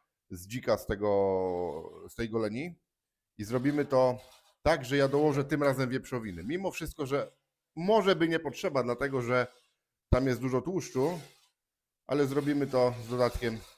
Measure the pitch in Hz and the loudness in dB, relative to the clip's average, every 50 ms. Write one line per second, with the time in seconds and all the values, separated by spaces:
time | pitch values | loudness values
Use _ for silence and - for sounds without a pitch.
0 | _ _ _ _ _ - 95 87 90 95 110 127 - - 113 101 - - 110 98 | _ _ _ _ _ -16 -16 -14 -12 -10 -10 -6 -2 0 0 0 0 -2 -4 -2
1 | 104 104 101 101 98 98 95 92 92 92 90 87 90 85 73 80 82 87 85 85 | 0 2 2 2 2 2 2 0 0 0 -2 -2 -2 -4 -4 -8 -10 -14 -16 -18
2 | 87 92 - - 117 113 110 113 110 107 104 120 151 180 170 - _ _ _ _ | -20 -14 -10 -8 -6 -4 -2 -2 -2 -2 -4 -4 -8 -8 -10 -16 _ _ _ _
3 | _ _ _ _ _ _ _ - 107 104 117 127 120 143 143 147 143 - 131 127 | _ _ _ _ _ _ _ -12 -6 -2 -2 0 0 2 2 0 0 2 4 4
4 | 131 127 123 123 - - - - _ _ _ _ - 147 165 156 135 120 139 143 | 4 4 2 0 -6 -18 -20 -20 _ _ _ _ 2 2 2 2 0 0 2 2
5 | 139 135 131 143 151 151 139 139 139 143 156 147 147 143 131 123 135 123 123 131 | 2 4 4 4 4 4 2 2 0 -2 0 0 2 2 2 2 0 -2 -2 -4
6 | - - 131 123 110 107 90 82 82 110 156 180 196 180 - - 170 147 - - | -6 -6 -6 -6 -6 -6 -8 -8 -6 -6 -4 -4 -4 -6 -6 -6 -10 -10 -8 -8
7 | 147 127 139 143 113 - - _ _ _ _ _ _ _ - - 170 190 220 220 | -6 -4 -2 -4 -4 -4 -10 _ _ _ _ _ _ _ -10 -4 0 4 4 4
8 | 190 190 185 160 170 165 165 160 165 147 120 - - 190 147 135 120 120 120 117 | 6 4 4 4 4 2 2 0 -2 -4 -6 -4 -4 -2 0 0 0 0 0 -2
9 | 135 139 135 131 120 117 123 127 123 - - _ _ _ _ _ _ _ _ _ | -2 -2 -2 -2 0 2 2 2 2 0 -4 _ _ _ _ _ _ _ _ _
10 | _ - - 123 135 135 123 113 123 131 127 127 123 151 190 180 131 - - 131 | _ 2 2 4 4 2 0 0 0 0 0 -2 -2 -2 -4 -4 -4 -4 -2 -2
11 | 131 156 175 165 139 - - _ _ _ _ _ _ _ _ _ _ _ _ _ | 0 0 -2 -4 -10 -14 -20 _ _ _ _ _ _ _ _ _ _ _ _ _
12 | _ - 131 147 143 131 135 143 139 143 147 143 139 135 139 127 123 123 117 117 | _ -2 0 0 0 2 0 0 0 0 0 0 0 0 2 2 2 2 2 -2
13 | 113 113 120 123 123 120 - - 123 117 113 110 - - - | -6 -4 0 2 2 2 0 0 -4 -4 -4 -6 -10 -16 -20